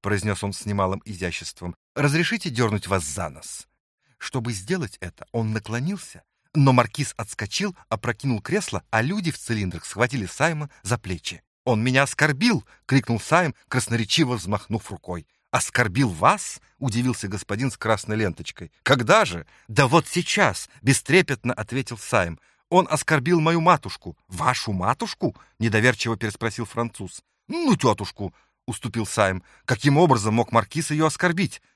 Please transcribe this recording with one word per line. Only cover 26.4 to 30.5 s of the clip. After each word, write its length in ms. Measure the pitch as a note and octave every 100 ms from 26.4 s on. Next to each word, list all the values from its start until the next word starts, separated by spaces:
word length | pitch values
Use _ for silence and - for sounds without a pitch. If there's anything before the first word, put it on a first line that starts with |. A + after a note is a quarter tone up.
| A2 -
француз. 600 | A2+ - A#2 - G2 - _ _ -
«Ну, 260 | E4+ D#4+ G3+
тётушку!» 580 | B2+ G#2+ G2+ - F#2+ _ _ _ -
Уступил 400 | - A#2 A2+ G#2
Сайм. 380 | - G2 F#2 _ _ -
«Каким 320 | B2 C#3+ C#3+
образом 380 | F3 A#2+ G#2 A2
мог 160 | A#2